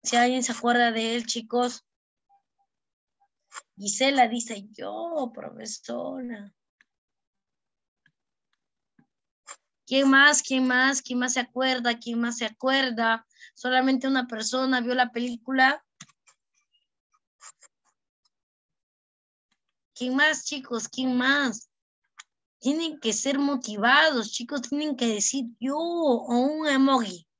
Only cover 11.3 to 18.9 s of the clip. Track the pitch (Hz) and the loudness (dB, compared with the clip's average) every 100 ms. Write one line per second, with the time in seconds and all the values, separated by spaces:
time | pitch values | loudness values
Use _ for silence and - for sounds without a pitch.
11.3 | 262 247 254 262 254 240 233 240 233 233 | -2 -4 -2 0 0 -2 -2 -4 -4 -2
12.3 | 233 220 - 262 269 262 226 226 226 _ | -4 -8 -4 0 2 0 0 0 0 _
13.3 | _ - - 254 254 262 262 269 269 247 | _ -20 -8 0 2 4 2 2 0 -2
14.3 | 220 226 254 262 254 233 254 247 233 247 | -6 -4 -2 0 0 0 0 0 -2 -6
15.3 | 240 - 262 262 302 _ _ - _ _ | -6 -4 2 2 2 _ _ -20 _ _
16.3 | _ _ _ _ _ _ _ _ _ _ | _ _ _ _ _ _ _ _ _ _
17.3 | _ - _ _ _ _ _ _ _ _ | _ -20 _ _ _ _ _ _ _ _
18.3 | _ _ _ _ _ _ | _ _ _ _ _ _